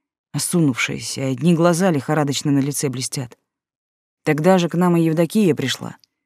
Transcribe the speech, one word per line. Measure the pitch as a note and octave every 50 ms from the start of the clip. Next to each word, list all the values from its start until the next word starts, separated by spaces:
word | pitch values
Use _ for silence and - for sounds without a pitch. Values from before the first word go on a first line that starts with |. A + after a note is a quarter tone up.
| _ _ _ _ _ _ -
осунувшаяся, | D3 - - - F3 D#3+ C#3+ A#2+ - - - C#3 C3+ A#2+ - - B2 C3+
одни | C3+ C3 A#2+ C#3 F3 E3+
глаза | D3+ E3+ F3 F3 D#3+ F#3+ F#3+
лихорадочно | D#3+ C#3 - - D3+ D#3+ D3 C#3+ C#3 - - D3+
на | C#3+ C#3
лице | C3+ D3 C3+ - - C#3
блестят. | B2 C3 B2+ - - C#3+ C3+ A#2+ - _ _ _ _ _ _ _ _ _ _ _ _ _ _ _ _ _ _
Тогда | - D3+ C#3+ D#3 F#3 F#3+ F#3
же | F3 D#3+
к | -
нам | E3+ F3+ F3+ F3
и | E3+ E3
Евдокия | E3 D#3+ E3 E3+ D#3+ - A3 G#3+ E3+ C#3
пришла. | - C#3+ B2 - - - - - - _ _ _ _ _